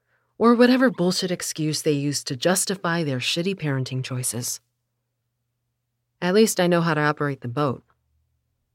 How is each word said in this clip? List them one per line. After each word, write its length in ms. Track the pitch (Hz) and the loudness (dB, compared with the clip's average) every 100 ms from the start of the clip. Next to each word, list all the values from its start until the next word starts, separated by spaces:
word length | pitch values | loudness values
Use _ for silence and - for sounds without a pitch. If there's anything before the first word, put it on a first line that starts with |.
| _ _ _ - | _ _ _ 0
or 180 | 226 | 4
whatever 360 | 233 247 254 254 | 6 6 6 2
bullshit 400 | 185 180 180 185 | 2 0 0 -4
excuse 500 | 175 - - 156 147 | -4 -6 -4 -4 -2
they 120 | 160 | 0
used 340 | 143 143 139 - | 0 0 -4 -6
to 100 | 131 | -2
justify 680 | 170 185 - 190 175 170 | 0 0 -2 -4 -2 -2
their 160 | 156 127 | -2 -2
shitty 360 | - 165 175 | -2 -2 -2
parenting 500 | 190 151 135 127 131 | -4 -2 -2 -4 -6
choices. 560 | 127 127 131 123 120 - - _ _ _ _ _ _ _ _ _ _ _ _ _ _ _ | -6 -6 -6 -6 -8 -10 -14 _ _ _ _ _ _ _ _ _ _ _ _ _ _ _
At 140 | 175 | 0
least 260 | 196 220 - | 4 4 4
I 60 | 175 | 2
know 160 | 170 | 2
how 100 | 165 | 2
to 80 | 151 | 2
operate 400 | 151 151 147 135 | 0 0 -2 -4
the 80 | 123 | -6
boat. 340 | 120 147 117 - _ _ _ _ _ _ _ _ | -2 -2 -2 -10 _ _ _ _ _ _ _ _